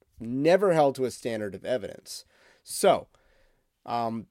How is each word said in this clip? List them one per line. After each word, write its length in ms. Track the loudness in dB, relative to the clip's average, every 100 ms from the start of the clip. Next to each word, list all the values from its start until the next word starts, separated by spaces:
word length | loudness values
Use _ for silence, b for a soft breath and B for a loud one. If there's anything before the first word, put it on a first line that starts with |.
| _ -14
never 540 | -8 0 4 4 4
held 240 | 4 4 2
to 80 |
a 80 | -2
standard 420 | -4 -6 -4 -6
of 100 | -8
evidence. 600 | -4 -4 -4 -14 -16 -16 -18 b b b
So, 420 | -12 0 2 2 0 _ _ _ _ _ _ _
um, 420 | -8 -4 -4 -6 -4